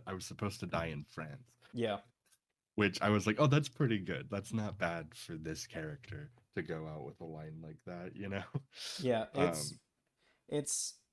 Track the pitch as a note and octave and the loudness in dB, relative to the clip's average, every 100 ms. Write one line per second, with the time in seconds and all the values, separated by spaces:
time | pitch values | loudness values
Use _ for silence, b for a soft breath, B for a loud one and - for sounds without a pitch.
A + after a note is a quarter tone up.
0 | - F#2 - - G#2 - F2 E2+ E2 D2 | -6 -6 -6 -4 -4 -2 -2 0 0 -4
1 | - - D#2 C#2 - _ B A#2 A2 G2+ | -8 -8 -8 -10 -16 _ B -2 0 0
2 | - _ _ _ _ _ _ - G2+ - | -6 _ _ _ _ _ _ 4 4 4
3 | G#2 G#2 G2+ A2 D3 D3 C#3 - C3 G#2+ | 4 6 6 6 6 6 4 2 2 2
4 | F2+ C#2+ - G2+ G2+ A2+ G#2 F#2+ F2 E2+ | 0 -4 -2 -4 -2 -2 -2 0 0 0
5 | D#2 - - D#2+ D#2+ D#3+ - D#3+ D#3 C#3+ | -6 -12 -10 -6 -6 -6 -6 -8 -8 -8
6 | - C#3+ D3 - _ F#2+ E2 D#2+ D#2 D#2 | -10 -10 -12 -16 _ -6 -4 -4 -6 -8
7 | C#2 - E2 D#2 D#2 D#2 D#2+ D#2 F#2 F2 | -10 -10 -10 -10 -10 -10 -12 -12 -10 -8
8 | F2+ - G2 G2 - C#3+ - B B B | -8 -8 -4 -4 -4 -6 -6 B B B
9 | B2+ A2+ A2 - F2+ D#2+ D2 - _ _ | 4 4 2 4 4 4 -4 -8 _ _
10 | _ _ b b - D3 C#3+ - - - | _ _ b b -4 -2 0 0 -2 -8
11 | _ | _